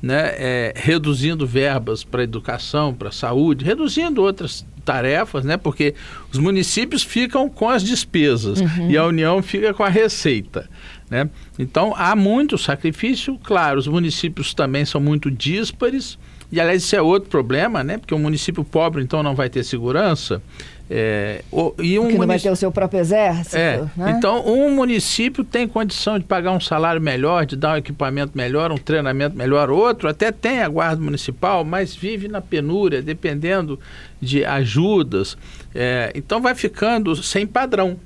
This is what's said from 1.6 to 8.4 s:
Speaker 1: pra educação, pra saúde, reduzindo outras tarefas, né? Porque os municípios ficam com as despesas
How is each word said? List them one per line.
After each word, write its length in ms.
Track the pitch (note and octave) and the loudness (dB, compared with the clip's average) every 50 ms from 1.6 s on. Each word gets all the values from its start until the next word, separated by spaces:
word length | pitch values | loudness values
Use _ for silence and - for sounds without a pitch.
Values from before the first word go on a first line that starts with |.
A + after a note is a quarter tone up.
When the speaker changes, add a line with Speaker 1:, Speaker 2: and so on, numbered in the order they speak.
| C3+ C#3 C#3 C3+ A2+ A2 A2 G#2+ - | 2 2 2 0 0 -2 -4 -4 -6
Speaker 1:
pra 200 | - - B2 B2 | -6 -2 -2 -2
educação, 680 | A#2 A2+ A#2 G#2+ - A#2+ A#2 - - - D3 D3+ D3 | -2 -2 -8 -6 -6 -6 -6 -8 -2 0 0 0 0
pra 200 | B2+ A#2+ - A2+ | -2 -4 -8 -10
saúde, 540 | - - - A#2+ B2 C3 D3 E3 D3+ B2+ C3 | -8 -6 -4 0 2 2 4 4 2 2 2
reduzindo 580 | D3+ G#3+ D#4 D#4+ C#4+ F#3+ D4+ E4 E4+ D4+ B3 F#3+ | -2 0 0 0 -2 0 0 0 0 2 2 2
outras 420 | G3 F#3+ - F3+ D3+ - - - - - - - | 2 2 0 -6 -8 -8 -10 -14 -16 -18 -10 -4
tarefas, 580 | - C3+ C3 A#2+ C3 C#3+ D#3+ A3 - - D3 B2+ | -2 -2 0 2 2 2 0 0 -2 -4 -4 -2
né? 140 | C3+ D#3 G3 | -2 -2 -2
Porque 360 | - F#3 D3 - D3+ D3 - - - - - - - - | -2 -4 -2 0 0 0 0 -2 -12 -16 -16 -16 -16 -6
os 80 | - C3 | -2 0
municípios 640 | C#3+ F3+ G3 F#3+ F3+ - - - A#3 - - C4 - | 2 2 2 2 0 0 0 -2 -2 -2 -2 -4 -4
ficam 460 | - - A#3 B3 B3 - C#4 C4 D4 | -2 0 -2 -2 0 2 0 0 0
com 200 | - - A3+ A3+ | 0 0 0 2
as 140 | B3+ A#3+ F#3 | 2 2 2
despesas 760 | G#3 B3 - - - - F3+ D3+ D3 C3 B2 | 0 -2 -2 -4 -2 2 4 4 4 4 2